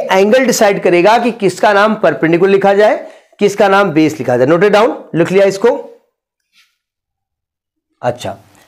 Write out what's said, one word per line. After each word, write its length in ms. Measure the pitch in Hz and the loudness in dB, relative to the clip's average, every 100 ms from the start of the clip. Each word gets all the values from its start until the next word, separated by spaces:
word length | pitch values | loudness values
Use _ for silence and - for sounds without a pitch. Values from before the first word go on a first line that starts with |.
| - | 0
एंगल 340 | 190 202 262 247 | 0 2 2 0
डिसाइड 360 | - 208 196 | 0 0 0
करेगा 340 | 190 175 190 240 | 0 2 2 2
कि 140 | 240 | -2
किसका 380 | - 190 - 220 | -4 -4 -2 0
नाम 200 | 202 214 214 | 2 0 0
परपेंडिकुलर 560 | 170 147 165 170 190 | -2 -2 0 0 2
लिखा 220 | 196 196 | 2 2
जाए, 240 | 202 214 302 - - _ - | 2 0 0 -8 -20 _ -4
किसका 280 | 202 196 202 | -2 0 2
नाम 240 | 196 202 | 2 2
बेस 260 | 151 156 - | 0 0 -2
लिखा 160 | 127 123 | -2 0
जाए। 100 | 127 | 2
नोटेड 260 | 170 202 | 2 2
डाउन, 300 | 202 240 311 - 156 | 2 0 -4 -6 -4
लिख 160 | 165 | 0
लिया 140 | 185 196 | 0 0
इसको। 240 | 196 233 285 - - _ _ _ _ _ _ _ _ _ _ _ _ _ _ _ _ _ _ _ _ | 0 -2 -2 -8 -20 _ _ _ _ _ _ _ _ _ _ _ _ _ _ _ _ _ _ _ _
अच्छा, 360 | 120 - 98 98 _ _ | -8 -8 -10 -14 _ _